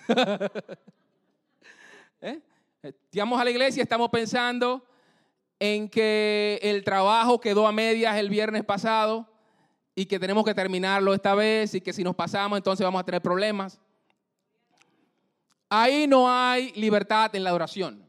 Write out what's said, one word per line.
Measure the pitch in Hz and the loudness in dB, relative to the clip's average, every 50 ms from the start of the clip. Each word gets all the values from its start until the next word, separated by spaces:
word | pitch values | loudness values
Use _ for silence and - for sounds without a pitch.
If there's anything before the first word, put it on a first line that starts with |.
| - - | -4 -2
<laughs> | 226 - 247 202 202 190 196 196 - 214 - - 185 - _ _ _ _ _ _ _ _ _ _ _ _ _ _ _ _ _ - - - - - - - - _ _ _ | 0 2 0 0 0 -4 -4 -6 -8 -10 -14 -14 -16 -20 _ _ _ _ _ _ _ _ _ _ _ _ _ _ _ _ _ -20 -20 -20 -20 -20 -20 -20 -20 _ _ _
¿Eh? | - 196 277 330 - _ _ _ _ _ _ _ - - - _ _ _ | -12 -12 -12 -12 -16 _ _ _ _ _ _ _ -20 -20 -20 _ _ _
Llegamos | - 196 208 233 247 240 | -6 -4 -2 0 0 0
a | 240 | 0
la | 247 | 0
iglesia | 240 240 262 269 233 240 | 0 0 0 0 0 0
y | 233 | -2
estamos | - 233 226 233 233 | 0 0 0 0 0
pensando | - 233 226 220 233 247 240 247 247 247 247 247 254 262 - _ _ _ _ _ _ _ _ _ _ _ _ _ _ - | 0 -2 -2 -2 -2 -2 -2 -2 -2 -2 -2 -2 -2 -4 -8 _ _ _ _ _ _ _ _ _ _ _ _ _ _ -4
en | 202 208 214 214 214 202 | -2 -2 -2 -2 -4 -4
que | - 226 220 214 214 214 214 214 208 208 208 208 208 - - | 0 0 2 2 2 2 2 0 0 0 0 -2 -2 -2 -2
el | 208 208 202 196 | -2 -2 -2 -2
trabajo | 208 196 196 190 202 220 226 226 247 247 233 | 0 0 2 4 4 4 4 4 4 2 2
quedó | 240 226 202 208 214 | 2 2 2 4 4
a | 214 208 | 4 2
medias | 220 226 226 226 226 226 220 208 | 2 0 0 2 2 0 0 0
el | 214 208 202 | 0 -2 -2
viernes | 202 208 214 214 214 208 208 | 0 -2 -2 -2 -2 -4 -2
pasado | - 202 190 226 226 220 220 214 214 220 226 233 - _ _ _ _ _ _ _ _ _ _ _ _ _ | -2 -4 -2 -2 0 0 2 2 0 -2 -4 -6 -12 _ _ _ _ _ _ _ _ _ _ _ _ _
y | - 190 | -8 -6
que | 185 196 190 | -4 -4 -4
tenemos | 185 190 196 214 214 | -2 0 0 0 2
que | 214 202 | 0 0
terminarlo | 202 190 190 185 180 185 190 196 202 196 196 196 | -2 -2 -2 -2 -2 -2 0 0 2 2 2 2
esta | 196 - 202 196 | 2 2 2 2
vez | 208 214 214 220 214 214 208 - | 2 2 2 2 0 0 -2 -4
y | 185 | -6
que | - 185 180 | -8 -8 -6
si | 202 175 | -6 -4
nos | 180 180 | -4 -4
pasamos | - - - - 196 196 202 208 | -4 -4 -4 -4 -4 -2 -2 -2
entonces | 202 185 196 190 185 196 | -2 -2 -2 -2 0 0
vamos | 185 185 185 | 0 0 -2
a | 180 | -4
tener | - 180 175 | -4 -4 -4
problemas. | - 170 175 185 202 214 208 202 196 190 - _ _ _ _ _ _ _ _ _ _ _ _ _ _ _ _ _ _ _ _ _ _ _ _ _ _ _ _ _ _ _ _ _ _ _ _ _ _ - | -2 -2 0 0 0 -2 -2 -4 -6 -8 -12 _ _ _ _ _ _ _ _ _ _ _ _ _ _ _ _ _ _ _ _ _ _ _ _ _ _ _ _ _ _ _ _ _ _ _ _ _ _ -2
Ahí | 202 214 233 254 277 294 302 | 2 4 4 4 4 4 4
no | 285 269 254 254 247 | 4 6 6 6 4
hay | 247 254 254 247 247 254 262 247 - | 4 2 2 0 0 0 -2 -4 -4
libertad | 208 220 220 208 202 196 - 220 214 220 214 214 | -2 0 2 2 2 0 0 2 2 2 0 0
en | 196 190 | -2 -2
la | 185 | -2
adoración. | 175 170 160 - - 196 180 143 107 104 92 | 0 -2 -2 -4 -6 -6 -8 -8 -8 -12 -20